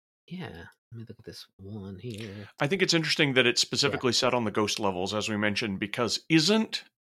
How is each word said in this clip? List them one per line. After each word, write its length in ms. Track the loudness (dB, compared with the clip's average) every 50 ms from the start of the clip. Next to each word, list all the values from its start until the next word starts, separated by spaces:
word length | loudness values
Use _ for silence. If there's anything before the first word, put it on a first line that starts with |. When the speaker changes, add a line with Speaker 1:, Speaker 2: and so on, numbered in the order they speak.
| _ _ _ _ _ -14
Speaker 1:
yeah. 380 | -14 -12 -12 -12 -14 -14 -16 -18 -20 _ _ _ -18
Let 60 | -16
me 60 | -16 -16
look 120 | -18 -18
at 40 | -18
this 220 | -18 -18 -18 -20 -20 _
one 440 | -20 -16 -14 -12 -12 -12 -12 -12 -12
here. 480 | -12 -12 -12 -10 -12 -12 -12 -14 -16 -16 -6 -4
Speaker 2:
I 80 | -2
think 160 | 0 0 0 2
it's 120 | 2 2
interesting 400 | 2 2 0 2 2 2 4 4
that 120 | 6 4
it's 160 | 6 4 2 0
Speaker 1:
Yeah. 40 |
Speaker 2:
specifically 460 | 0 0 0 0 0 0 0 0 0 2
set 220 | 2 2 2 2
on 80 | 2 0
the 60 | 0
ghost 300 | 0 0 0 0 0 0
levels, 340 | 0 0 0 0 -2 -2 -2
as 140 | -2 -2 -2
we 80 | -2
mentioned, 420 | 0 0 0 0 0 -2 -2 -4 -4
because 460 | -4 -4 -2 -2 -2 0 -2 -4 0 2
isn't, 540 | 4 4 6 6 4 2 2 0 -4 -8 -10 _ _ _ _